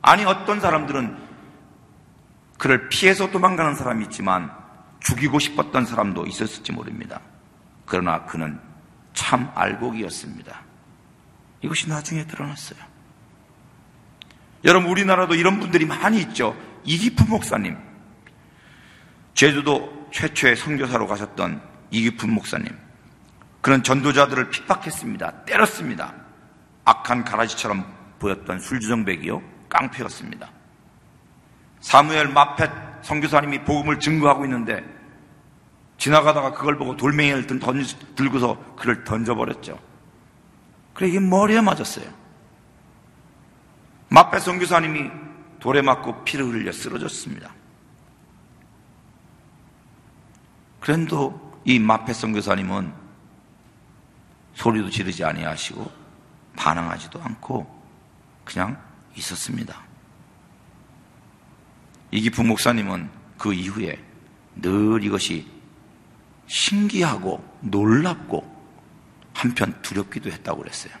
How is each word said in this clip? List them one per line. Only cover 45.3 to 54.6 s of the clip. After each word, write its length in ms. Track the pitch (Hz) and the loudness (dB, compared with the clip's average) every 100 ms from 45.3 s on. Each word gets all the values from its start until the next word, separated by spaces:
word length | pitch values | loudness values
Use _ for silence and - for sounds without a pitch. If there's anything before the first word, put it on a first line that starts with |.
| - - - | -20 -20 -8
돌에 220 | 123 139 | 2 4
맞고 420 | 135 123 117 113 | 4 2 -2 -6
피를 220 | - 139 127 | -6 -4 -2
흘려 260 | 113 98 | -2 -4
쓰러졌습니다. 800 | - - 185 - - - - - - - _ - - - _ - - - - - - - - - - - - - - - _ - - - - - - _ _ _ - | -6 -8 -8 -8 -8 -12 -12 -16 -20 -20 _ -20 -20 -20 _ -20 -20 -20 -20 -20 -20 -20 -20 -20 -20 -20 -20 -20 -20 -20 _ -20 -20 -20 -20 -20 -20 _ _ _ -10
그런데도 840 | - 156 165 151 139 - - - - | -2 0 0 -2 -2 -6 -20 -8 0
이 140 | 123 | 2
마펫 360 | 110 110 - 117 | 2 0 -2 -6
선교사님은 800 | 110 107 101 95 92 95 87 - - - - - _ _ _ _ - - _ _ - _ _ | -4 -4 -2 -2 -2 -4 -6 -12 -20 -20 -20 -20 _ _ _ _ -20 -20 _ _ -20 _ _
소리도 360 | - | -2